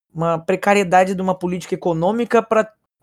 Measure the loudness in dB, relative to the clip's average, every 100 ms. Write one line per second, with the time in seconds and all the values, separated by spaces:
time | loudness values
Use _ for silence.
0 | _ -6 -2 -2 -2 -2 2 2 4 4
1 | 2 0 -4 -4 -4 -6 -6 -4 -2 0
2 | 0 -2 0 0 2 0 0 _ _ _